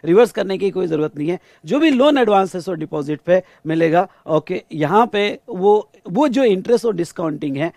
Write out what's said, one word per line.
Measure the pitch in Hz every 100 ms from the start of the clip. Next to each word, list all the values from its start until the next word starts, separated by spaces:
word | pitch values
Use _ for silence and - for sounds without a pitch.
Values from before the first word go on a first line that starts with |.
रिवर्स | 151 185 233
करने | - 190 190
की | 196
कोई | 180 180
ज़रूरत | 156 151 143
नहीं | 147
है। | 180 _ _
जो | 151 254
भी | 320
लोन | 262 285 285
एडवांसेस | 226 202 190 185 165
और | 170
डिपॉजिट | 156 156 143 151
पे | - 180 180 _ 156
मिलेगा, | 160 165 165 190 _ -
ओके, | 156 - 180 -
यहाँ | 156 147 202 233
पे | 208 208 190 -
वो, | 190 196 208 202 _ -
वो | 175 294
जो | 240
इंटरेस्ट | 254 185 190 233
और | 233
डिस्काउंटिंग | 185 170 - 165 151 151 135
है, | 165